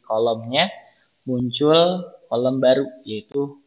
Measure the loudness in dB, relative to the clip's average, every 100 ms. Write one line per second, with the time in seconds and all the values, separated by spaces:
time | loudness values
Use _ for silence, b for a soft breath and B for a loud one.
0 | -6 -2 0 -2 -4 -2 -2 B B B
1 | B _ -6 -4 -4 0 4 4 4 0
2 | -8 -16 _ -2 0 2 4 2 0 -8
3 | -12 -12 -6 -6 -6 -8